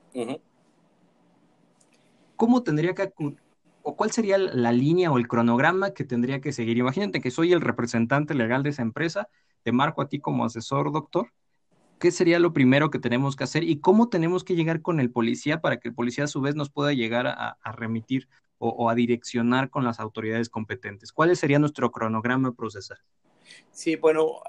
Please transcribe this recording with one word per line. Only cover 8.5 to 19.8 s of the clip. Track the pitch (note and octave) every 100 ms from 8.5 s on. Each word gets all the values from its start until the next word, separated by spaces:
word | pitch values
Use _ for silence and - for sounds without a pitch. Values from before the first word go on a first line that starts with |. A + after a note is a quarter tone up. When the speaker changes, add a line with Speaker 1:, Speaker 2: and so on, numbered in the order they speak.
| B2+
Speaker 2:
de | C#3+
esa | C#3
empresa, | A2+ A2 E3 F3+ A3 _ _ _
te | -
marco | A#2+ D3 D3+
a | C#3
ti | C#3+
como | D#3 C3
asesor, | A#2 A#2 A2 C#3 D3
doctor. | D3+ D3+ F3 A#3 _ _ _ _ _ _ _
¿Qué | F3
sería | F3 E3 E3+
lo | E3+
primero | D#3 B2+ C#3 D3+
que | -
tenemos | - D3 C#3 C#3
que |
hacer | C3+ D#3
y | E3 D3+
cómo | - G#3+ A#3
tenemos | F3+ E3 F3+
que | F3+ F3
llegar | D#3+ E3
con | D#3+ E3
el | B2
policía | A#2+ A#2 B2 D3 E3
para | E3 B2
que | A#2+
el |
policía | A#2 A#2+ A#2+
a | D3
su | C#3+
vez | C3+ D3+
nos | C#3+
pueda | - D3
llegar | C3+ A2+ A#2+ B2+
a, | A#2 A2+ -
a | A2+
remitir | A2+ A2+ A2+ A2+ C3 - _ _ _
o, | A#2
o | - A#2
a | A#2
direccionar | A#2+ A#2 - A#2+ A#2 B2+ C3+
con | C#3+